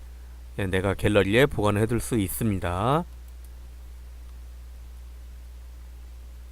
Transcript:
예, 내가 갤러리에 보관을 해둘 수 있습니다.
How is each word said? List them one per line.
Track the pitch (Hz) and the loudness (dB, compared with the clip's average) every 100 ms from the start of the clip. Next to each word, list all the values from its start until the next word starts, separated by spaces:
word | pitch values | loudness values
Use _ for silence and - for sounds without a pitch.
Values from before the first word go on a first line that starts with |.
| - - - - - - | -4 -14 -14 -14 -8 -2
예, | 98 | 2
내가 | 92 98 | 4 4
갤러리에 | 92 107 104 95 113 143 | 4 6 6 8 8 6
보관을 | - 104 104 | 6 4 6
해둘 | 110 113 | 4 2
수 | - 117 | 2 2
있습니다. | 92 - 113 95 87 90 117 151 175 - - - - - - - - - - - - - - - - - - - - - - - - - - - - - - - - - - | 2 2 0 2 0 2 4 2 0 -8 -14 -14 -14 -14 -14 -14 -14 -14 -14 -14 -14 -14 -14 -14 -14 -14 -14 -14 -14 -14 -14 -14 -14 -14 -14 -14 -14 -14 -14 -14 -14 -14 -14